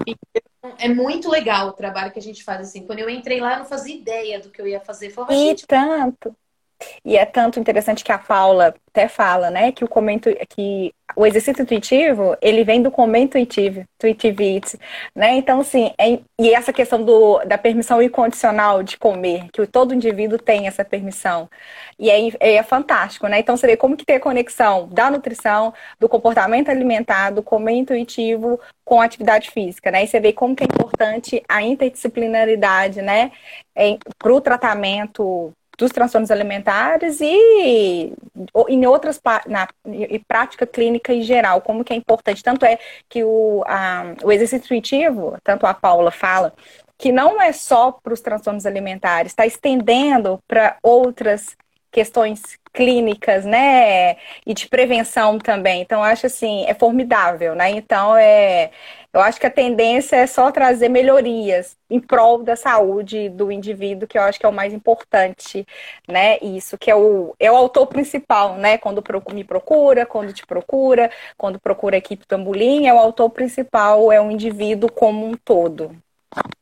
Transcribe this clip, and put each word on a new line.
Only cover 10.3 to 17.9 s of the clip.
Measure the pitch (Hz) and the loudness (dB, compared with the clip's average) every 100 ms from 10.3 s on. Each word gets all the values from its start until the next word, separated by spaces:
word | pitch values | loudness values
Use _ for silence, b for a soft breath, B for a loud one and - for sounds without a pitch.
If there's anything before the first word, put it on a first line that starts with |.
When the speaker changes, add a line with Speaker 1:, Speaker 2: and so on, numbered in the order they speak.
| 202 - | -2 -6
Speaker 2:
que | - 202 196 180 - - - | -8 -6 -6 -8 -10 -8 0
o | 214 | 2
exercício | 214 277 269 | 2 0 -4
intuitivo, | 254 220 - 262 320 214 185 - | -2 -4 0 2 2 0 0 0
ele | 214 220 | 2 2
vem | 214 240 | 2 2
do | 262 | 2
comer | - 226 233 | 2 2 2
intuitivo, | 269 269 240 - 196 190 - _ | 2 0 -2 -2 -4 -4 -16 _
intuitive | 220 220 220 196 196 190 | -2 0 -2 0 -2 -2
eat, | - - B B B | -8 -14 B B B
né? | - 220 262 | -2 0 2
Então, | 262 262 | 0 0
assim, | 277 254 220 - | 0 0 0 0
é, | 220 240 - - | 0 0 -4 0
e | 226 | 2
essa | 240 240 | 2 0
questão | 262 233 226 | -2 -2 0
do, | 220 220 214 190 | 4 6 6 4
da | 190 208 | 0 -2
permissão | 233 226 226 | 0 -2 0